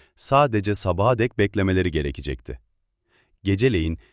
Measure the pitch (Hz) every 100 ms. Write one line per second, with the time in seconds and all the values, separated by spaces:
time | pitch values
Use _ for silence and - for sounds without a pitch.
0 | _ - - 139 147 107 101 101 95 87
1 | 110 120 117 - 101 107 95 92 90 76
2 | 71 69 71 65 - 60 _ _ _ _
3 | _ _ _ _ 95 101 131 92 80 80
4 | -